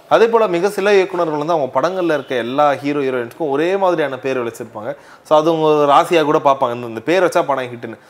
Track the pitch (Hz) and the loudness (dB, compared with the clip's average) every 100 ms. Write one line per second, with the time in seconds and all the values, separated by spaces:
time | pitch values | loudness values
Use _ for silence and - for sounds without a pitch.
0 | - 156 226 226 220 170 180 196 196 202 | 2 4 4 4 2 0 -2 0 2 2
1 | 180 175 165 151 151 165 131 131 156 185 | 2 -2 -2 -2 -2 -2 -2 -2 -2 -2
2 | 170 151 131 127 117 135 147 135 143 147 | -2 -2 -2 -4 -4 0 2 0 -2 -2
3 | 135 127 117 - 156 139 170 196 190 170 | -2 -4 -6 -6 -4 -2 0 0 0 0
4 | 143 127 135 131 117 113 110 110 113 117 | -2 -4 -6 -4 -6 -8 -12 -12 -12 -12
5 | - - - 151 156 165 156 151 143 143 | -16 -12 0 2 2 2 2 2 4 4
6 | - 170 147 156 147 135 127 120 120 113 | 4 2 2 2 2 0 -2 -4 -8 -8
7 | 113 180 175 175 147 135 123 120 117 110 | -2 2 2 0 -2 -2 -6 -10 -14 -14
8 | - | -20